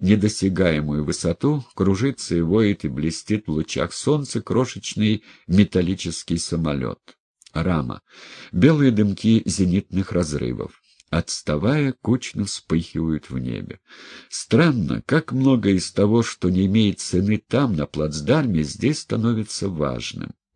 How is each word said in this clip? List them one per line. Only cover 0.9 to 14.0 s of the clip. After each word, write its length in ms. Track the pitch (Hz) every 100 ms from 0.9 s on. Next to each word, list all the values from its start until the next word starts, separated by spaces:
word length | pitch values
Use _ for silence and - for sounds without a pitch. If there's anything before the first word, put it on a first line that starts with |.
| 76 76
высоту, 580 | 78 85 85 139 147 120 -
кружится 600 | 95 95 135 123 - 85
и 60 |
воет, 420 | 82 104 107 101
и 60 | 73
блестит 580 | 64 80 82 - 98 -
в 40 |
лучах 420 | 76 76 - 85
солнца 480 | - - 147 139 120
крошечный 800 | - 113 127 - - - 107 107 - - -
металлический 880 | 92 101 92 87 95 87 80 - 85
самолет. 640 | - 85 80 71 60 50 - - _ _ -
Рама. 480 | 85 82 82 62 50 _ - - - -
Белые 400 | 87 127 156 135
дымки 520 | 104 104 95 110 113 -
зенитных 680 | 92 92 92 - 90 95
разрывов. 680 | 90 80 71 62 57 - - _ _ -
Отставая, 840 | 82 - - - 76 101 151 139 127
кучно 420 | - 123 - -
вспыхивают 840 | 98 - - 82 82 82 80 78 -
в 80 | 64
небе. 420 | 62 53 50 - _ -